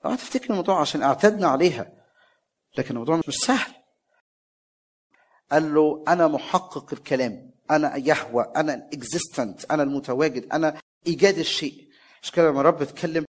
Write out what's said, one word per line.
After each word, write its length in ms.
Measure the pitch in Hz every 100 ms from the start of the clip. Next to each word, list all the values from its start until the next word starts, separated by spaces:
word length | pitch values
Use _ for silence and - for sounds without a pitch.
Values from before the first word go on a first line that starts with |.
اوعى 120 | 185 254
تفتكر 340 | - 254 -
الموضوع 300 | 202 170 185
عشان 220 | 147 302
اعتدنا 460 | 135 135 208 208 175
عليها، 560 | 135 175 139 - - _ _ _ _ _ _ _ -
لكن 120 | 127
الموضوع 300 | 120 120 165 160
مش 60 |
سهل. 400 | 131 - 262 - - _ _ _ _ _ _ _ _ _ _ _ _ _ _ _ _ _
قال 240 | 151 156
له: 300 | 151 156 151 -
"أنا 200 | 175 165
محقق 640 | 143 - 180 185 147 -
الكلام، 580 | 135 - 135 127 104 - _ _
أنا 260 | 151 147 143
يهوه، 560 | 135 151 - 117 113 156
أنا 180 | 156
الإكزيستنت، 920 | 131 - 147 127 170 - - 117 92 -
أنا 120 | 151
المتواجد، 720 | 139 139 135 127 156 123 -
أنا 280 | 156 156 151 - _ -
إيجاد 320 | 160 196 196
الشيء." 500 | 156 - 151 - - _ _ _
مش 80 | -
كده 180 | - 165
لما 100 | 139
الرب 220 | 143 170
اتكلم 420 | 139 - 165 160 151